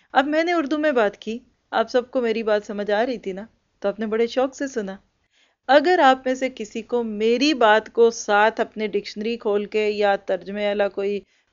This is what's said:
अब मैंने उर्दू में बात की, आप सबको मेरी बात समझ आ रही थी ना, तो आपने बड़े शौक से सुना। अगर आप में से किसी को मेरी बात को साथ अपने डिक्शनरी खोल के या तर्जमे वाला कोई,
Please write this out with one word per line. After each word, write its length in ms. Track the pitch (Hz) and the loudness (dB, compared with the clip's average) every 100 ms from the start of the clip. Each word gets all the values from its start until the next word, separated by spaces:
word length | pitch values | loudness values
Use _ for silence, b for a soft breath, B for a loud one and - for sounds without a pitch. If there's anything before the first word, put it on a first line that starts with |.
| _ | _
अब 100 | - | 0
मैंने 280 | 285 302 330 | 2 0 0
उर्दू 260 | 349 277 302 | 0 -2 -2
में 160 | 302 | 0
बात 220 | 247 208 - | 0 0 -2
की, 240 | 214 233 - _ _ | -10 -10 -12 _ _
आप 160 | 220 220 | -4 -2
सबको 320 | 254 240 262 | -2 -2 -2
मेरी 220 | 233 220 | -2 -2
बात 220 | 214 208 | -2 -2
समझ 260 | 208 202 208 | -4 -8 -2
आ 120 | 202 | -2
रही 160 | 254 233 | -2 -4
थी 140 | 196 | -8
ना, 160 | 190 226 _ _ _ | -12 -14 _ _ _
तो 60 | 202 | -6
आपने 180 | 202 220 | -4 -4
बड़े 200 | 220 233 | -2 -2
शौक 280 | 254 262 | 0 -2
से 140 | - 277 | -4 -8
सुना। 300 | 240 196 190 _ _ _ _ _ _ - | -6 -8 -10 _ _ _ _ _ _ 2
अगर 320 | 285 339 359 | 4 6 4
आप 240 | 269 262 262 | 6 4 0
में 80 | |
से 140 | 262 262 | -4 -4
किसी 340 | 262 208 226 | -6 -10 -10
को 200 | 220 240 | -6 -4
मेरी 520 | 226 208 220 240 294 | -4 -2 0 2 2
बात 340 | 269 220 214 214 | 4 6 4 2
को 220 | - 233 | 4 4
साथ 500 | 226 - 202 220 220 | 2 0 4 4 2
अपने 280 | 220 214 214 | -4 -6 -6
डिक्शनरी 480 | 202 202 208 220 233 | -4 -6 -8 -6 -4
खोल 300 | 214 208 202 | -2 -2 -2
के 220 | 214 214 | -2 -2
या 280 | 208 202 196 | 0 0 0
तर्जमे 500 | - 190 175 208 208 | -2 -6 -6 -6 -2
वाला 220 | 202 202 | -2 -2
कोई, 340 | 202 196 202 - _ _ | -2 -6 -6 -10 _ _